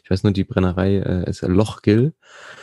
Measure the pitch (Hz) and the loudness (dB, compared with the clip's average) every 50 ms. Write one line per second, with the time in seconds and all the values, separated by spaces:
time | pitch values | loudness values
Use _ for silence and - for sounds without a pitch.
0 | _ - 95 95 - 104 95 98 95 - - 92 92 92 90 92 95 98 98 95 | _ -4 -2 0 0 0 0 0 -2 -2 0 0 0 0 0 0 0 0 0 0
1 | - - 90 90 85 - 104 - - 90 90 95 110 - - - - 104 104 113 | 0 -2 -2 -2 -4 -4 -6 -4 -2 0 0 0 0 0 -4 -2 0 2 2 4
2 | 127 156 - _ _ _ - - - - - - | 2 0 -2 _ _ _ -20 -20 -20 -20 -20 -20